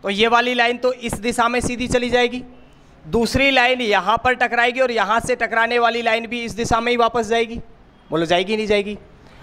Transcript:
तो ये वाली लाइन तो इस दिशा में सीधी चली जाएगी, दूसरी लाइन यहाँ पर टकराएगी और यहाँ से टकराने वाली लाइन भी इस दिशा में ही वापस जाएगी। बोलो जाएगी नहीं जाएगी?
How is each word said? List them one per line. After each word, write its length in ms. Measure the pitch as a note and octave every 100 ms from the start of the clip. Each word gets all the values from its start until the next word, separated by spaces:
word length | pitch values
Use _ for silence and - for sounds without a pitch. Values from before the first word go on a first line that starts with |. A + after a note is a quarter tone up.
तो 60 | G3
ये 180 | G3+ A3+
वाली 260 | A#3 B3
लाइन 220 | B3 A#3 A#3+
तो 160 | B3
इस 220 | B3 A3+
दिशा 340 | - A#3 A#3+ A#3
में 120 | B3
सीधी 280 | A#3+ A#3+ B3
चली 200 | B3 A#3+
जाएगी, 320 | A#3+ A#3+ B3 - - - - - -
दूसरी 460 | D#3 G#3+ A3 B3+ C#4
लाइन 300 | C4 B3 B3+
यहाँ 360 | A3 G3 F#3 A3+
पर 100 | B3+
टकराएगी 460 | B3 B3 A#3+ B3 B3+
और 100 | B3+
यहाँ 280 | A3 G3 A3+
से 160 | A3+ F#3+
टकराने 420 | A3 A3 A3+ A#3+
वाली 240 | A#3 A#3
लाइन 240 | A3+ A3+ A3+
भी 160 | A#3+
इस 80 | A#3
दिशा 280 | G3 A#3 A3+
में 100 | A#3
ही 40 | A#3+
वापस 300 | A3+ A#3 G#3
जाएगी। 340 | A3+ A#3 A#3 - - - _ -
बोलो 160 | D#3+ E3
जाएगी 300 | F3 F#3+ G#3+
नहीं 100 | G#3+
जाएगी? 300 | G#3 G3+ G3+ - - - -